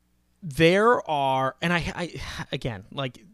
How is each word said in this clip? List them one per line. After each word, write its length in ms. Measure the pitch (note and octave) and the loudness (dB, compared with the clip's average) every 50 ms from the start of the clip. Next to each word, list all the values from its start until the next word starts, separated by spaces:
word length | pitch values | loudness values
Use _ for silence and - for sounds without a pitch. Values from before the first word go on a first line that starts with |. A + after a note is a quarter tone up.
| _ _ _ _ _ _ _ _ | _ _ _ _ _ _ _ _
there 680 | - E3 C3 C3 D#3+ E3 F3+ G3 G#3+ A#3 B3 - - - | -14 -8 0 4 6 6 6 6 6 4 4 2 0 -2
are, 460 | D#3 C#3+ C#3 C3+ C3 C3 C3 C3 - - | -2 0 2 2 2 2 0 0 -2 -2
and 100 | - E3+ F3 | -2 -2 0
I, 40 | E3+ - - - | 0 -2 -4 -6
I, 500 | - F3 D#3+ - C3+ - - - - - - - | -6 -8 -8 -8 -10 -12 -10 -10 -12 -8 -8 -8
again, 320 | C#3 - C3+ A2+ F#2+ F#2+ - | -6 -6 -6 -8 -8 -12 -12
like, 320 | - D3 C#3 B2+ - - - - | -8 -8 -6 -6 -8 -12 -18 -20